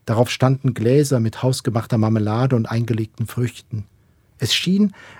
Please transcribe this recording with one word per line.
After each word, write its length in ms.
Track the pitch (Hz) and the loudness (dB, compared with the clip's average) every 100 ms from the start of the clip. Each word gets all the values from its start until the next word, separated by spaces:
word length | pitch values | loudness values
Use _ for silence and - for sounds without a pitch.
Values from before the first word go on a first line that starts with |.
| - | -4
Darauf 240 | 110 123 | 2 2
standen 440 | - 131 135 131 | 2 0 2 -2
Gläser 480 | 110 110 139 139 127 | 0 2 2 2 2
mit 200 | 113 - | 0 0
hausgemachter 560 | 127 127 - 113 - 117 | -2 -2 -2 -2 0 0
Marmelade 600 | 110 110 104 110 131 123 | 2 2 0 0 2 2
und 80 | 110 | 0
eingelegten 600 | 117 117 113 110 - 110 | -2 -2 -2 -4 -6 -8
Früchten. 580 | - 123 - - 110 - _ _ _ _ - | -4 -6 -6 -10 -10 -10 _ _ _ _ -8
Es 160 | 110 | -4
schien, 400 | - 175 196 208 - - | -2 0 2 2 -2 -20